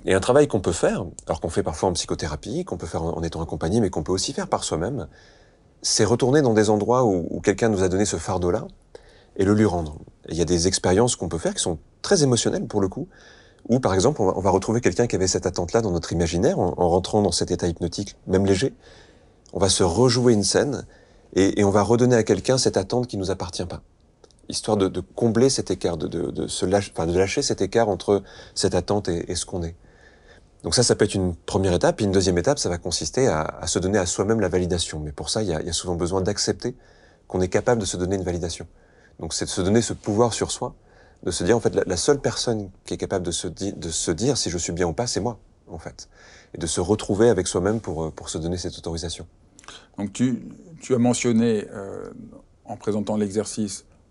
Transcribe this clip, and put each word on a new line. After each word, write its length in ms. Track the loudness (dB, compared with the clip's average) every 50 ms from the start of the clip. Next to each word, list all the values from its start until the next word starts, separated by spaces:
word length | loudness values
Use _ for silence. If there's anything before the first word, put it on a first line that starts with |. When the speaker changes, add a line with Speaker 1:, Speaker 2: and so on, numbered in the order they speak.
| 0
Speaker 1:
et 80 | 0 2
un 60 | 2
travail 280 | 2 4 6 6 6 4
qu'on 120 | 2 0
peut 120 | 0 0 0
faire, 320 | 2 2 0 0 0 -4 -8 -10 -12 -8
alors 140 | -6 -6 -4
qu'on 80 | -4 -2
fait 140 | -2 -2 -2
parfois 240 | -2 -2 -2 0 0
en 40 | 0
psychothérapie, 720 | -2 -4 -4 -6 -6 -4 -6 -6 -8 -8 -6 -6 -6 -6
qu'on 120 | -6 -8
peut 100 | -8 -8
faire 160 | -6 -6 -4 -4
en, 140 | -4 -4
en 60 | -4 -4
étant 200 | -4 -4 -6 -6
accompagné, 380 | -6 -6 -4 -2 0 2 2
mais 100 | 2 2
qu'on 120 | 0 -2 -2
peut 80 | -2 -2
aussi 200 | -2 -2 -4 -4
faire 160 | -6 -4 -2
par 160 | -4 -4 -2
soi-même, 440 | -4 -4 -2 -2 -4 -4 -6 -8 -10 -14 -20 -20 -20 _ _ _ _ _ _ _ _ _ _ -4
c'est 220 | -2 2 2 2
retourner 360 | 2 4 2 4 4 4 4
dans 140 | 4 6 4
des 160 | 4 6 6
endroits 340 | 4 2 2 2 2 4 4
où, 220 | 4 2 2 0 -4
où 100 | -6 -2
quelqu'un 280 | 0 0 2 2 2 2
nous 140 | 2 2 2
a 60 | 2
donné 160 | 2 2 2
ce 120 | 0 0
fardeau-là 500 | -4 -4 -4 -2 0 0 0 0 0 -4 -8 -14 -20 _ _ -20 -20 -20 -20 -20 -20 _ _ _
et 80 | 0 2
le 100 | 4 4
lui 120 | 6 4
rendre. 300 | 4 2 0 -2 -4 -8 -12 -16 -20 -20 _ -12 -6
Et 40 | -2
il 60 | -2
y 40 | 0
a 40 |
des 220 | 2 2 2 2 2
expériences 480 | 0 2 2 4 4 4 4 2 0
qu'on 120 | -2 -4 -4
peut 100 | -4 -4
faire 160 | -2 -4 -2
qui 80 | -2 -2
sont 160 | -4 -4 -6 -8 _ _ _
très 220 | 0 2 2 4 4
émotionnelles 440 | 4 4 2 2 0 -2 -2 -4
pour 140 | -4 -2 0
le 80 | 0 0
coup, 200 | -2 -6 -10 -10 -12 -18 -20 -20 -20 -20 -20 -20 _ -14 -2 0
ou 120 | 0 2
par 140 | 2 2 4
exemple, 260 | 4 4 4 2 2
on 60 | 2
va, 60 | 2 2
on 40 | 2
va 100 | 2 4
retrouver 300 | 4 4 2 2 0 2
quelqu'un 260 | 2 2 2 2 2
qui 100 | 0 0
avait 100 | 0 0
cette 200 | 0 0 0 -2
attente-là 340 | -2 -2 -2 -2 0 0 0
dans 100 | 0 0
notre 220 | 0 -2 -2 -2 -2
imaginaire, 460 | 0 0 0 0 2 2 2 2 2
en, 160 | 0 -2 0
en 120 | 2 2 4
rentrant 340 | 4 2 2 2 2 2 2
dans 100 | 2 2
cet 180 | 0 -2 -2
état 160 | -2 -2 -2
hypnotique, 500 | -2 -2 -2 -4 -6 -4 -6 -8 -10 -12 -14 _
même 180 | 0 2 2 4
léger. 300 | 4 4 2 2 -2 -4 -8 _ -20 -20 -20 -20 -20 _ _ _ _ _ _ _ -12 -2
On 60 | 0
va 100 | 0 2
se 140 | 2 2 2
rejouer 500 | 2 4 4 4 4 4 4 4 4 4
une 120 | 4 2
scène 420 | 2 2 2 2 0 -2 -6 -10 -12 -18 -20 _ _ _ _ _ _ 0
et, 260 | 2 2 2 2 2
et 40 | 2
on 60 | 4
va 120 | 4 4 4
redonner 340 | 4 4 4 4 4 4
à 60 | 4 4
quelqu'un 360 | 2 2 2 2 2 0 2
cette 180 | 2 0 0
attente 300 | 0 -2 -2 -2 -2 -2
qui 100 | -4 -4
nous 140 | -4 -4 -4
appartient 340 | -4 -4 -6 -8 -8 -8 -8
pas. 180 | -8 -10 -12 -14 _ _ _ _ _ _ _ -20 _ _ _ _ -10
Histoire 280 | -10 -6 -2 0 0
de, 120 | 2 2 0
de 120 | 0 -4
combler 480 | -8 -8 _ 0 0 2 4 4 4 4
cet 220 | 2 0 -2 -4
écart, 260 | -4 -2 -2 -2 -2
de, 100 | -2 -4
de, 240 | -4 -4 -4 -4 -4
de 160 | -4 -4 -6
se 200 | -6 -4 -2 0
lâche-, 260 | 2 2 2 0 -2 -4
enfin, 120 | -4 -2
de 120 | 0 2 2
lâcher 220 | 2 2 0 -2
cet 220 | -2 -2 0 -2 -2
écart 260 | 0 2 2 2 2
entre 340 | 0 -2 0 2 2 2 0 -4 -12 -20 -20 -14 -6
cette 200 | -2 0 0 0
attente 340 | 0 0 0 0 0 0 -2
et, 220 | -4 -4 -4 -4
et 40 | -6
ce 120 | -6 -6
qu'on 160 | -6 -6 -6 -6
est. 140 | -6 -8 -12 -18 -20 _ _ -20 -20 -20 _ _ -20 -20 -20 -20 _ _ _ -6
Donc 100 | -2 0
ça, 80 | 2 2
ça 120 | 2 2
peut 120 | 2 2
être 80 | 0 2
une 200 | 0 0 -2 -2
première 380 | -4 -6 -4 -2 0 2 2 2
étape. 240 | 4 2 2 2
Puis 80 | 2 0
une 80 | 2 2
deuxième 260 | 4 4 4 2 2
étape, 200 | 2 2 0 0
ça 100 | -2 -4
va 100 | -4 -4
consister 480 | -4 -6 -6 -4 -6 -4 0 2 2
à, 160 | 2 2 0 -2
à 240 | -4 -6 -8 -6
se 120 | -4 -2 -2
donner 200 | 0 2 2 0
à 80 | 0
soi-même 340 | 0 -2 0 0 2 2 2
la 80 | 2 2
validation. 520 | 2 0 0 0 0 -2 -2 -4 -6 -8
Mais 120 | -8 -8 -10
pour 180 | -8 -8 -4
ça, 120 | -4 -2 -2
il 60 | -2
y 60 | -2
a, 60 | -4
il 60 | -4
y 40 | -4
a 40 | -6
souvent 200 | -6 -4 -4 -2
besoin 260 | -2 -2 -2 0 0
d'accepter 560 | 0 0 -2 -2 -2 -2 -2 -4 -6 -8 -8 -10 -14 _ _ _ _ _ _ _ _
qu'on 140 | -6 -2 -2
est 80 | 0 0
capable 320 | 0 0 2 2 2 2
de 60 | 0
se 100 | -2 -4
donner 200 | -4 -2 -2 -2
une 60 | -2 -2
validation. 440 | -2 -4 -4 -4 -6 -6 -10 -12 -16 -20 _ _ _ _ _ _ _ _ -12
Donc 140 | -10 -8 -6
c'est 140 | -6 -6
de 40 | -4
se 120 | -2 0 2
donner 180 | 4 4 4
ce 140 | 2 0 -4
pouvoir 400 | -6 -4 -2 2 2 2 2 2
sur 160 | -2 -4 -4
soi, 240 | -4 -6 -8 -10 -10 -14 _ _ _ -20 -20 -20 _ _ -8
de 80 | -6
se 120 | -4 0 2
dire, 120 | 4 4
en 40 | 4
fait, 140 | 2 2 0
la, 100 | 0 0
la 100 | 0 -2
seule 240 | 0 2 2 2 2
personne 500 | 0 -2 -4 -2 -2 -2 -2 -2 -4 -8 -12 _ _
qui 100 | -8 -6
est 40 | -6
capable 260 | -4 -2 -2 -2 -2
de 60 | -2
se 160 | -4 -4 -6 -8
di-, 240 | -6 -6 -6 -6 -6
de 160 | -6 -8 -6
se 220 | -6 -4 -2 -2
dire 260 | -2 0 0 0 0
si 140 | 0 -2 -4
je 80 | -4 -4
suis 140 | -4 -4 -2
bien 140 | -2 -2
ou 60 | -2 0
pas, 140 | -2 -4
c'est 140 | -4 -2 -2
moi, 180 | -2 -4 -4 -8 -12 _ _ _ _ -18
en 100 | -16 -14
fait. 300 | -14 -14 -16 -16 -18 -20 _ -20 -20 -20 -20 -20 -20 _ -10
Et 40 | -8
de 80 | -6
se 140 | -4 -2 -2
retrouver 500 | 0 0 0 0 0 -2 2 4 4 6
avec 160 | 4 4 2
soi-même 340 | 0 -2 0 0 0 0 -2
pour, 240 | -4 -6 -6 -6 -6
euh, 60 | -6
pour 180 | -8 -10 -12 -10
se 80 | -8
donner 220 | -6 -4 -4 -4 -4
cette 180 | -6 -8 -10
autorisation. 500 | -10 -8 -8 -8 -6 -8 -8 -10 -12 -14 -16 _ _ _ _ _ -20 -20 -20 -20 -20 -20 _ _ -8
Speaker 2:
Donc 140 | -8 -8 -2
tu, 360 | 0 0 0 0 -2 -6 -12 -16 -18 -20 -20 -20 -16
tu 140 | -4 -2 0
as 40 | 2
mentionné, 680 | 4 4 2 2 2 2 2 4 4 2 2 0 -2 -6 -10
euh, 380 | -12 -10 -10 -10 -10 -12 -12 -14 -16 -18 -18 -20 -20 -20 _ _ _ _
en 120 | -14 -14
présentant 400 | -6 -4 -2 -2 -2 -2 -2 0
l'exercice, 680 | 0 0 0 0 -2 -4 -4 -4 -6 -6 -6 -6 -10 -14 _ _ _ _ _